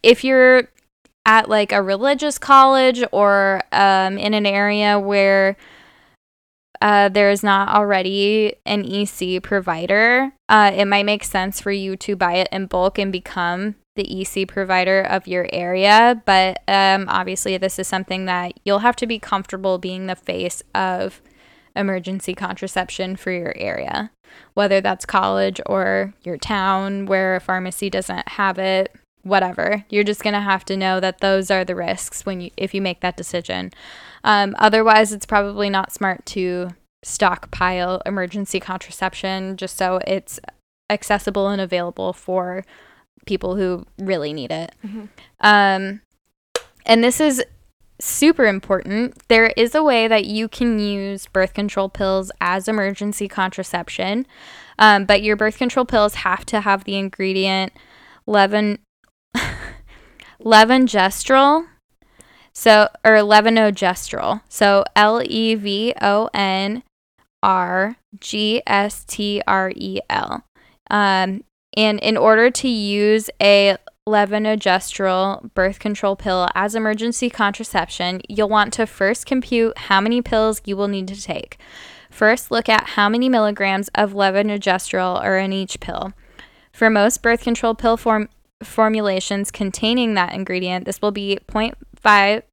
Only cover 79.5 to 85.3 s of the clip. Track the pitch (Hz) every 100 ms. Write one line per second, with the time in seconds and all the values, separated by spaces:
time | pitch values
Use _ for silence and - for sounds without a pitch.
79.5 | 233 226 - - 196 214 240 240 220 220
80.5 | 214 - 196 202 196 185 202 185 160 -
81.5 | - - - - - _ - 214 240 -
82.5 | 233 233 220 - - 208 233 262 247 214
83.5 | 208 196 190 202 - 208 202 196 196 208
84.5 | 208 196 185 - 185 185 180 -